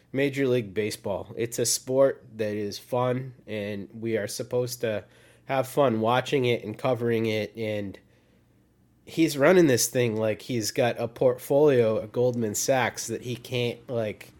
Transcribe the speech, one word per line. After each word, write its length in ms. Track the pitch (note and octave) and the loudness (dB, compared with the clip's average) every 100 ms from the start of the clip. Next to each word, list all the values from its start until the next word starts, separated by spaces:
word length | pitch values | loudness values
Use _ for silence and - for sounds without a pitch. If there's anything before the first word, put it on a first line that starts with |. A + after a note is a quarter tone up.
| _ | _
Major 360 | C3 C#3 C3+ C3 | -2 -2 0 0
League 240 | B2 G2+ | 0 0
Baseball. 640 | F#2+ G#2 - G#2 F2+ - - | -4 -4 -4 -6 -6 -6 -6
It's 220 | A#2 - | -6 -2
a 80 | A#2+ | -2
sport 580 | - - C3 C#3 - - A2 | -2 0 4 4 2 -10 -6
that 160 | G#2+ | -4
is 240 | G#2 G2+ - | -4 -6 -10
fun, 560 | - B2 B2+ B2+ C3 B2 - | -6 -2 0 -2 -6 -14 -12
and 420 | G#2+ G2+ G2+ - | -8 -8 -8 -12
we 260 | A#2 A2+ A2 | -10 -4 -2
are 100 | G#2 | -4
supposed 540 | - A#2 B2 B2 - | -8 -4 -4 -4 -4
to 220 | A#2 G2+ - - - _ - | -4 -4 -6 -18 -20 _ -4
have 220 | C3+ B2+ | -2 0
fun 320 | D3 C3+ A2 | 2 2 2
watching 460 | A2 B2+ B2+ C#3+ B2 | 2 2 2 0 2
it 180 | A#2 | 0
and 140 | G#2+ G#2+ | -2 -4
covering 480 | C3 A#2 A#2 A2+ A2+ | -2 -2 0 0 0
it. 320 | G#2+ G#2 A#2 | -2 -4 -6
And 400 | A2 G#2 G2 - _ _ _ _ _ _ _ _ _ _ | -6 -4 -6 -12 _ _ _ _ _ _ _ _ _ _
he's 320 | - - D#3+ C#3+ | -8 0 0 4
running 300 | D3 F#3 D#3 | 6 8 8
this 220 | A#2 - | 4 2
thing 280 | B2+ A#2+ G#2+ | 0 0 2
like 280 | A2 G#2 | 0 -2
he's 260 | - B2 G#2 | -4 -4 -2
got 260 | - A#2+ G#2 | 0 0 0
a 80 | A#2 | -6
portfolio 960 | - C3+ B2 - C#3+ D3+ B2+ A2 G#2+ | 2 2 2 2 4 6 6 4 0
at 80 | G#2+ | -2
Goldman 420 | A#2+ B2 A#2+ A2 | 0 0 0 -2
Sachs 540 | G#2 - C3 A2 - - | -2 0 2 0 -2 -8
that 160 | A2 | -8
he 120 | B2+ A#2 | -8 -10
can't, 440 | - B2 A#2+ - - | -6 -4 -2 -4 -6
like, 420 | A#2 G#2+ G2 - | -4 -4 -6 -16